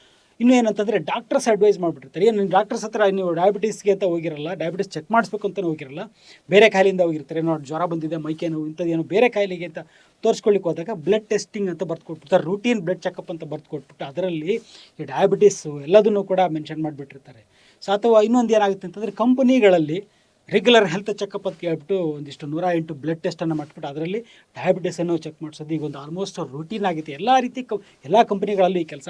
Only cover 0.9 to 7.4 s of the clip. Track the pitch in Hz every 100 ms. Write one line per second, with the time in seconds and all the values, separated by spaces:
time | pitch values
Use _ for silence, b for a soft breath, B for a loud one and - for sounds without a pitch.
0.9 | 202 147 214 - 277 240 208 208 180 170
1.9 | 135 131 160 214 208 196 185 208 233 214
2.9 | 226 202 190 180 165 190 202 220 - 202
3.9 | 196 196 170 160 147 151 190 170 180 190
4.9 | 156 151 226 - 208 202 190 175 151 139
5.9 | 147 214 _ b b b 190 220 196 196
6.9 | 185 170 151 - 160